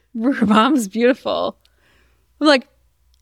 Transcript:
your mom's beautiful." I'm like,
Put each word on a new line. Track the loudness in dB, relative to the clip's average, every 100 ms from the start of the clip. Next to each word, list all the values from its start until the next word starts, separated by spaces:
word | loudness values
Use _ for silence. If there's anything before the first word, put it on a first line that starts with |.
| _
your | -6 -2 0 2
mom's | 2 2 0 -2
beautiful." | 0 0 0 -4 -4 -4 -8 _ _ _ _ _ _ _ -4
I'm | 0
like, | 0 -2 _ _ _ _ _